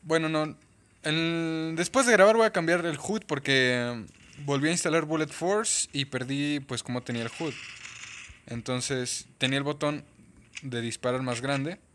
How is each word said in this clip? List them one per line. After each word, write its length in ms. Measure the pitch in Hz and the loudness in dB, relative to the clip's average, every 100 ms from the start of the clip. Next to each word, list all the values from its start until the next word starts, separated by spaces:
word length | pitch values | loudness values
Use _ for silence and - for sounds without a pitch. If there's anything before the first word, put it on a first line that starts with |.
Bueno, 260 | 156 160 160 | 2 0 2
no. 300 | 156 156 139 _ _ _ _ | 0 -2 -6 _ _ _ _
El, 720 | - 156 165 165 165 160 160 160 | -2 0 0 0 -2 -2 -4 -2
después 280 | 175 262 | 0 2
de 80 | 247 | 6
grabar 220 | 214 196 | 8 8
voy 120 | 226 220 | 8 4
a 60 | |
cambiar 320 | 214 165 175 | 4 2 2
el 140 | 170 147 | 2 -4
hud 220 | - 214 - | -2 -4 -2
porque 760 | 143 135 135 127 123 120 120 110 - - - | -6 2 4 6 4 0 -4 -10 -16 -20 -14
volví 320 | 143 139 147 | -2 0 2
a 20 | |
instalar 320 | 170 170 160 | 0 2 0
Bullet 240 | 156 160 151 | 2 -2 -2
Force 600 | - 170 208 226 - - | -2 0 0 0 -2 -2
y 140 | 143 139 | -4 -4
perdí, 520 | 127 123 139 147 147 | -4 -4 -2 -2 -2
pues, 240 | 139 120 | -4 -8
cómo 220 | - 123 | -4 -6
tenía 180 | - 117 | -4 -6
el 80 | 117 - | -6 -6
hud. 160 | 165 123 - - - - - - - - - | -6 -6 -14 -16 -16 -16 -16 -16 -18 -20 -12
Entonces, 840 | 117 113 127 123 131 123 - - - | -10 -4 -4 -2 -2 -2 -6 -10 -4
tenía 200 | 131 135 | 0 0
el 40 | |
botón 420 | 143 147 151 147 - _ - - - - | -2 -2 -2 -2 -8 _ -20 -20 -20 -14
de 180 | 139 120 | -8 -4
disparar 420 | 117 110 123 127 | -4 -2 -2 0
más 180 | 131 117 | -2 -4
grande. 380 | 131 139 139 185 _ | -2 -2 -2 -8 _